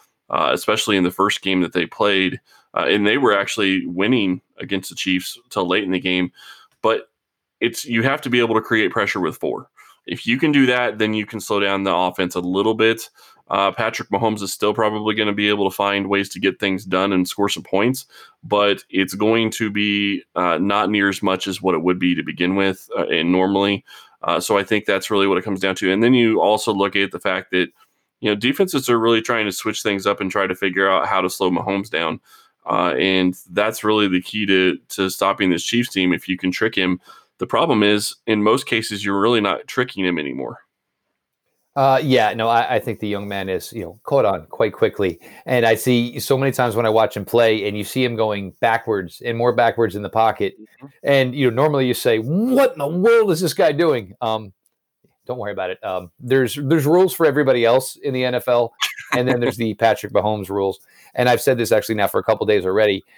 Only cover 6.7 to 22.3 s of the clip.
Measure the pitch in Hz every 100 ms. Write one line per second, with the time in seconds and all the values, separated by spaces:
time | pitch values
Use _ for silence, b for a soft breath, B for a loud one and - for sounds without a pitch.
6.7 | _ 110 110 - _ _ _ _ _ 117
7.7 | - - 113 131 147 131 123 117 110 -
8.7 | 110 95 113 101 101 82 - 76 52 -
9.7 | b b b - - - 131 156 143 127
10.7 | 123 120 107 107 110 107 110 - 101 98
11.7 | 98 95 87 90 - 90 92 90 95 110
12.7 | 110 113 113 - b b b _ 101 98
13.7 | 92 113 113 - 101 110 107 98 - 104
14.7 | 104 107 107 107 107 107 101 104 104 95
15.7 | - 101 101 95 98 92 95 98 92 98
16.7 | 95 95 92 101 92 90 - 101 - -
17.7 | 95 117 131 - B B B 110 104 101
18.7 | 95 - 95 95 98 107 113 110 - 110
19.7 | 104 104 101 101 98 - 90 90 80 98
20.7 | 101 98 104 98 95 98 92 98 92 92
21.7 | 82 87 90 90 82 78